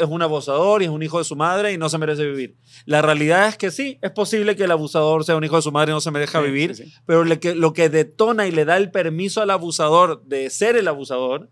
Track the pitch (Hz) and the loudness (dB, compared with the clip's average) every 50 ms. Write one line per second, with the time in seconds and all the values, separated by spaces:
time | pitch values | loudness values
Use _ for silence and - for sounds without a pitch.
0 | 170 151 156 170 170 160 151 147 123 143 139 147 170 202 208 214 190 170 151 156 | -2 -2 -2 -2 -2 -2 -2 -4 -4 -2 0 0 2 2 2 2 2 -2 -2 -4
1 | 156 151 156 170 160 - 156 139 156 170 180 196 208 208 196 170 160 156 156 160 | -6 -4 -4 -4 -4 -4 -4 -2 0 0 0 0 0 -2 -2 -2 -4 -4 -2 -2
2 | 156 156 151 147 151 147 139 139 127 117 - _ _ _ - - - - 147 151 | -2 -2 -2 -2 -2 -4 -4 -6 -8 -10 -12 _ _ _ -20 -20 -6 0 2 2
3 | 151 156 156 147 151 151 170 185 202 214 214 - - 190 160 - 277 277 269 - | 4 4 2 2 2 2 4 4 4 2 0 -2 -6 -6 -4 -4 -8 -8 -8 -8
4 | - 190 - 214 208 - - 220 208 208 208 160 190 185 170 160 151 143 - 165 | -8 -8 -4 -4 -4 -2 0 -2 0 0 0 0 0 0 0 0 -2 -2 0 0
5 | 151 156 156 160 156 165 165 156 156 156 147 165 156 156 143 147 151 151 156 151 | 2 2 2 0 0 0 0 0 0 0 0 0 0 0 2 2 2 2 0 -2
6 | 151 165 151 143 147 143 - 165 147 143 135 139 151 170 - - - 156 - _ | -4 -4 -2 -2 -4 -2 -2 -2 0 0 0 0 -2 -2 -4 -10 -16 -20 -20 _
7 | _ - 165 165 165 165 165 156 - 175 175 165 165 160 156 175 170 156 147 160 | _ 2 2 4 4 4 0 0 0 -4 -2 2 0 0 2 2 2 2 4 2
8 | 156 - - - 220 226 233 220 208 190 170 160 151 147 170 190 202 190 - 202 | 0 0 0 0 0 2 2 0 0 0 0 0 2 2 2 2 0 -2 -2 -2
9 | 175 165 160 160 185 196 - 220 214 202 196 185 170 170 156 - 165 151 156 170 | -2 -2 -2 -4 -4 -4 -2 -2 0 0 0 -2 -2 -4 -4 -2 0 4 6 6
10 | 180 170 156 127 120 135 139 135 135 131 - - 202 226 240 240 202 170 151 139 | 6 4 2 -4 _ -6 -6 -4 -4 -6 -4 -2 0 2 2 2 0 0 -2 -4
11 | 139 131 135 123 127 127 127 143 - - | -6 -6 -4 -4 -2 -2 -4 -6 -8 -14